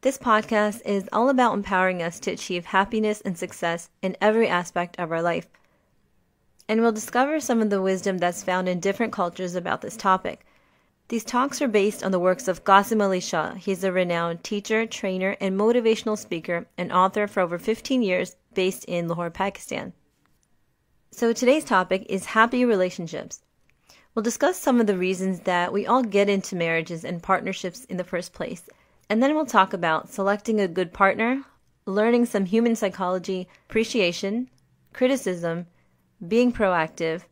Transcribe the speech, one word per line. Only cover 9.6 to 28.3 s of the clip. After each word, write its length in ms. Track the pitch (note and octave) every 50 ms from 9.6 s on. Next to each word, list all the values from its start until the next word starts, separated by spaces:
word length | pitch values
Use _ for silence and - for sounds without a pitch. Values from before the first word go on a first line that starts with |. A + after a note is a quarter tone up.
| F3 F3 - -
this 160 | - - -
topic. 480 | A3+ - G3+ F#3 F#3 - - - - _ _ _ _ _ _ _ _ _ _ _ _ _ _
These 160 | A#3+ A#3 A3
talks 380 | - - A#3+ C4 C#4+ C4 - D4+
are 60 | B3+
based 360 | G#3+ G#3+ G3 G#3+ G#3 - -
on 80 | F#3+ F#3+
the 80 | F3+
works 280 | F3 F#3 F#3 F3+ - -
of 160 | F3+ - _
Qasim 380 | - G3 G3 G3+ - A3+ G#3+ G3+
Ali 180 | G3 F#3+ F#3
Shah. 340 | F3 - - E3 D3+ - -
He's 280 | F#3+ E3+ - F#3+ F3+ F#3+
a 100 | F#3+ F3+
renowned 520 | F#3 F3+ F3 F3 E3+ E3+ E3+ E3+ E3+ -
teacher, 400 | - G#3+ G#3 G3+ - A3 A3 A3+
trainer, 540 | A3 - - - G3 F#3 F#3 F#3 F#3+ G3+ -
and 180 | G3 G3 F#3+ F#3+
motivational 600 | G#3 A3+ A#3+ B3 A3+ A3+ A3 A3 - A#3 G#3+ G#3
speaker 480 | - - - E3+ D#3+ - F3 E3+ E3+ _ _
and 160 | - F3+ - -
author 340 | F3+ F#3 F#3+ F#3+ G#3+ G#3
for 140 | G3+ - G#3
over 180 | F#3 E3+ E3+ E3+
fifteen 440 | - - A3+ - - - C4+ B3+ A#3+
years 340 | F#3+ F3+ F3+ F3+ F3+ - _ _ _ _
based 320 | - F#3 F#3 F#3+ - -
in 240 | - F3+ E3+ E3+ E3
Lahore, 220 | E3 E3 F3 E3+
Pakistan. 640 | E3 - G3 G3+ G3 - - - - - - F#3 - _ _ _ _ _ _ _ _ _ _ _ _ _ _ _ _ _ _ _ _ _ _ _ -
So 200 | - B3 A#3 A#3
today's 320 | A#3 B3 A#3+ C#4 D#4 D4+
topic 420 | - A#3+ F#3 F#3 F3+ F#3+ F#3+ - -
is 160 | - F#3+ F3
happy 400 | - - A3 A3+ A#3+ - B3 B3
relationships. 760 | A#3+ A3 F#3+ F#3 F3+ F3+ - F3 D#3+ D#3 - - - - - _ _ _ _ _ _ _ _ _ _ - _ _ _ _
We'll 80 | A3+ G#3
discuss 340 | A#3 A#3 - - D4+ F#4
some 240 | - - - B3+ A#3+
of 60 | A#3
the 100 | G#3 G3+
reasons 440 | F3+ F3+ F#3 F#3+ F3 F#3+ F#3+ F#3 F3
that 320 | - - F3+ F3 F3 F3 -
we 120 | G3+ -
all 200 | - A#3 B3+ B3+
get 240 | G#3+ F#3+ G3+ G3+ G3
into 260 | G3+ G3 F#3 - -
marriages 500 | F3+ E3+ E3 E3 E3 D#3+ E3+ F3 D#3+ E3
and 160 | C3 F3 E3+
partnerships 640 | - - F#3+ F3 - F#3+ F#3+ - - F#3 E3+ - -
in 100 | _ F#3
the 80 | F3+ F3+
first 280 | - - E3+ F3 -